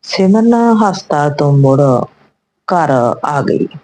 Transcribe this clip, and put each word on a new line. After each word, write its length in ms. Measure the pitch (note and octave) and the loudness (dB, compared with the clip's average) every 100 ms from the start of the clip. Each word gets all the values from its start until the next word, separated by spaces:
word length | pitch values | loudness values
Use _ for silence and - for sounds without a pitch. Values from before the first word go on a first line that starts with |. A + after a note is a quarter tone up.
ਸਿਮਰਨ 520 | - - F#3+ G#3+ A3+ | -10 -2 2 2 2
ਹਸਪਤਾਲ 800 | A#3 A#3 A3 G#3+ F#3 - D3+ D3 | 2 2 2 0 -2 -6 -2 -2
ਤੋਂ 240 | D3 D3 C#3+ | -2 0 2
ਮੁੜ 240 | C#3 C3+ C#3+ B2 - _ _ _ _ _ - | 2 2 2 0 -4 _ _ _ _ _ -6
ਘਰ 220 | F3+ D3+ C3 A#2+ - - | -2 0 0 -2 -4 -4
ਆ 160 | D3 | -4
ਗਈ 260 | - - - D3 | -2 -4 -4 -10